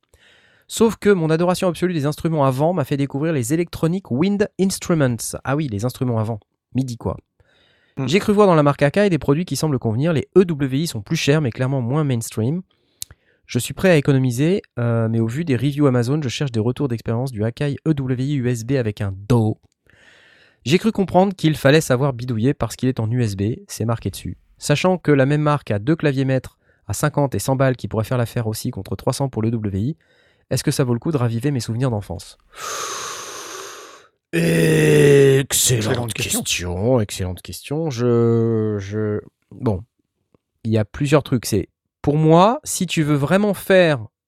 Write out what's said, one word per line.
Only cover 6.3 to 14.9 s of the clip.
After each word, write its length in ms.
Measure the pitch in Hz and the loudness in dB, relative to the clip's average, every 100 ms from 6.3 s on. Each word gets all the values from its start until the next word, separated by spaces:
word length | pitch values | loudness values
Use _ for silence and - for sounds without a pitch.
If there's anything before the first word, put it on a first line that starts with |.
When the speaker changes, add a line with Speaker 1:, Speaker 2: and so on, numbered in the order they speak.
| 110 - _ _ | -6 -12 _ _
Speaker 1:
midi 240 | 127 131 117 | -4 -4 -6
quoi. 180 | 95 - - _ _ _ _ _ _ - | -6 -8 -12 _ _ _ _ _ _ -8
Speaker 2:
Hmm. 100 | 127 | 0
Speaker 1:
J'ai 120 | 185 | 0
cru 160 | 208 | 2
voir 120 | 208 202 | 4 6
dans 80 | |
la 80 | 165 | 6
marque 200 | 143 139 | 4 2
Akai 260 | 143 196 208 | 2 2 2
des 100 | 156 | 2
produits 280 | - 143 180 | 0 0 0
qui 100 | 135 | -2
semblent 220 | 156 131 | -2 -2
convenir. 340 | 117 110 156 | -2 0 0
Les 160 | 151 - 180 | 0 2 4
E 80 | |
W 360 | 185 147 139 135 | 4 0 -2 -2
I 40 | 165 | -4
sont 140 | 110 | -6
plus 160 | - 160 | -6 -2
chers, 240 | - 151 | 2 2
mais 100 | 139 | 0
clairement 300 | - 127 139 | -2 -2 -2
moins 240 | 117 147 | -2 -2
mainstream. 560 | 147 120 - - 110 170 - _ _ _ - - _ _ _ | 0 -2 -4 -4 -2 -2 -8 _ _ _ -18 -18 _ _ _
Je 120 | 127 | -6
suis 160 | - | -6
prêt 160 | 143 190 | -2 2
à 60 | 160 | 4
économiser, 680 | 139 135 131 117 156 190 - - | 4 2 2 0 0 0 -4 -6
euh, 300 | 120 | -2